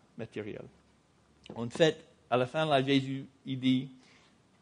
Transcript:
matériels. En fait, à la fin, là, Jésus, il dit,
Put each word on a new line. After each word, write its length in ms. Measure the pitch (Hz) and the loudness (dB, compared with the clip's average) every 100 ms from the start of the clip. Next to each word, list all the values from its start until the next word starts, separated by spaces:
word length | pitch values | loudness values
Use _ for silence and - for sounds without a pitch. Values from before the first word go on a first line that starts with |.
| _ - | _ -16
matériels. 500 | 113 - 104 - 123 - _ _ _ _ _ _ - - | -12 -10 -10 -12 -16 -20 _ _ _ _ _ _ -16 -10
En 140 | 117 | -6
fait, 360 | - 160 - - _ - | 2 2 2 -8 _ -2
à 80 | 123 | 0
la 80 | 123 | 0
fin, 200 | 156 156 | -2 2
là, 180 | 139 | 2
Jésus, 420 | 135 139 131 135 120 _ 131 | 4 2 2 -4 -10 _ -10
il 140 | 131 | -2
dit, 300 | 131 127 147 - - - _ _ _ _ | 2 2 0 -12 -20 -20 _ _ _ _